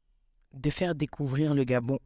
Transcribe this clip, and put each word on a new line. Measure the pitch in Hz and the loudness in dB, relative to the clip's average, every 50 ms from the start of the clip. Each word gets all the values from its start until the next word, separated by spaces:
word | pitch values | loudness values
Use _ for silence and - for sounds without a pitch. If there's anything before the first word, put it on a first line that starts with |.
| _ _ _ _ _ _ _ _ _ _ - | _ _ _ _ _ _ _ _ _ _ -10
de | 135 123 147 | -4 -2 -2
faire | - - 185 175 165 | -2 0 0 -2 -2
découvrir | 143 151 - - - 147 135 131 139 156 151 147 | -2 -4 -6 -4 -4 -4 -2 0 0 2 2 2
le | 139 131 | 2 2
Gabon | 123 127 123 120 123 135 135 - | 2 2 0 2 0 -2 -2 0